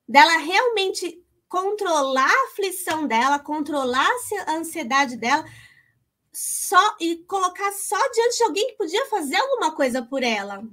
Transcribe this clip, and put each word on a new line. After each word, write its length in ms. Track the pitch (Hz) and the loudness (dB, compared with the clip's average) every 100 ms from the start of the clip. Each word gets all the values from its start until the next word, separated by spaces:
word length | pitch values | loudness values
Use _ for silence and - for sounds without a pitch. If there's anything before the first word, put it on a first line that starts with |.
| - | 2
dela 300 | 269 320 330 | 6 8 6
realmente 840 | 294 392 494 427 381 - 339 - _ _ _ | 2 2 2 2 0 -2 -8 -10 _ _ _
controlar 840 | 359 381 415 370 311 269 262 285 | -4 -2 -2 0 2 2 2 4
a 120 | 494 523 | 4 2
aflição 600 | - 392 359 359 311 285 | -2 -4 -4 -4 -2 0
dela, 320 | 226 269 285 | 2 2 0
controlar 680 | 285 302 294 285 254 254 349 | -2 -4 -2 -2 0 2 2
a 80 | 494 | 0
ansi-, 300 | - 403 302 | -4 -6 -4
a 60 | |
ansiedade 640 | 320 320 339 240 269 277 233 | -4 -4 -8 0 0 0 -2
dela, 260 | 233 302 311 - - _ _ _ _ _ _ | 0 -2 -2 -16 -20 _ _ _ _ _ _
só, 640 | - - - - 370 427 440 | -10 -8 -6 2 4 4 2
e 180 | 339 339 - | -4 -6 -6
colocar 460 | 392 359 359 403 | -2 -2 -2 -6
só 240 | - - 403 539 | -4 -4 -2 0
diante 260 | 453 480 466 | 2 0 2
de 60 | |
alguém 240 | 440 381 508 | 0 0 -4
que 100 | - | -4
podia 280 | 330 403 453 | -4 -2 -2
fazer 280 | 415 277 370 | -4 -2 0
alguma 400 | 539 494 320 320 | 0 0 0 0
coisa 260 | 262 254 | 0 -2
por 220 | 233 269 | -4 -2
ela, 380 | 240 214 202 202 226 | -2 -2 -4 -10 -12